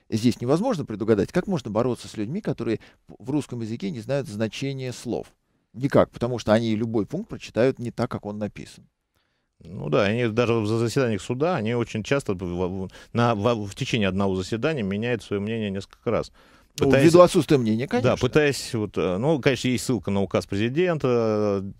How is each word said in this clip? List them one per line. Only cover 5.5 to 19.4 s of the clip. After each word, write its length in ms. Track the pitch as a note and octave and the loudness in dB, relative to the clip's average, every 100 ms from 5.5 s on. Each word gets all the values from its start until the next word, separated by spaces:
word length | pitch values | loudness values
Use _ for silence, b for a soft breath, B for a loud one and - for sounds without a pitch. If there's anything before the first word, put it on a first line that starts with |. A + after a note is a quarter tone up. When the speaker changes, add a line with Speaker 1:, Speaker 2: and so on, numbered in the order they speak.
| _ _ | _ _
Speaker 1:
Никак, 380 | A#2+ C#3 A2+ - | -6 2 4 4
потому 280 | - A#2+ A#2 | 0 -6 -2
что 140 | - | 2
они 200 | A2+ A#2 G#2+ | 4 4 -2
любой 280 | A#2 A2+ F#2+ | 0 -2 -2
пункт 220 | E3+ A#3 | -6 -8
прочитают 500 | A2+ - C3 C3 B2+ | -12 -6 0 0 0
не 140 | A#2 | -6
так, 180 | - A#2 | -4 -4
как 160 | A2+ G#2 | -4 -8
он 120 | G#2 | -8
написан. 500 | G#2 - - - - _ _ _ _ _ _ _ | -8 -10 -18 -20 -20 _ _ _ _ _ _ _
Speaker 2:
Ну 280 | - F2 A#2 | -16 -10 -2
да, 160 | D3 G2+ | 2 2
они 200 | A#2 A#2+ | 2 0
даже 240 | A2 A#2 | 0 2
в 120 | A#2 G#2 | 2 0
за-, 120 | A2+ | 0
заседаниях 440 | A#2 C#3 A#2+ G2+ | 0 0 0 -2
суда, 360 | - B2 E3 E3 | -4 -2 -2 -2
они 180 | G#2+ A#2+ | -2 -2
очень 260 | A2 A2 | -4 -4
часто 320 | G2 C#3 - | -2 -2 -2
в, 40 | F2+ | -4
в, 520 | F2+ F2 F2+ F#2+ F#2+ B B | -4 -4 -4 -4 -10 B B
на, 240 | A2+ A#2+ G#2 | 0 2 2
в, 300 | A#2 A#2 G#2 | 0 0 -4
в 100 | - | -8
течение 320 | C3+ A#2+ G2 | -4 0 0
одного 300 | F#2+ G2 F#2 | 0 0 0
заседания 460 | F2+ A2+ D3 D3+ | -2 -2 -2 -2
меняют 380 | G2 G2 A#2+ A#2 | -2 -2 -2 -4
своё 200 | - G2+ | -4 -4
мнение 280 | G#2 A2+ G#2 | -2 -4 -4
несколько 420 | G2 - _ A#2+ | -6 -10 _ -2
раз. 200 | F#2+ - b b b b - | -2 -4 b b b b 0
Speaker 1:
Ну, 60 | C#3 | 4
Speaker 2:
Пытаясь 180 | C3+ | 6
Speaker 1:
ввиду 160 | D#3+ F3 | 8 10
отсутствия 380 | F3 F#3 - C#3+ | 10 6 4 4
мнения, 280 | A2 A2 C#3+ | 4 0 0
Speaker 2:
Да, 40 | |
Speaker 1:
конечно. 260 | A#3+ A#2+ G#2+ | 2 2 2
Speaker 2:
пытаясь 580 | B2 D#3 D3 C3 - | 2 4 4 0 -4
вот, 240 | A2+ G2+ F#2+ | -4 -4 -2
э, 200 | F2 F#2 | 0 0
ну, 200 | C#3+ D3+ | 0 2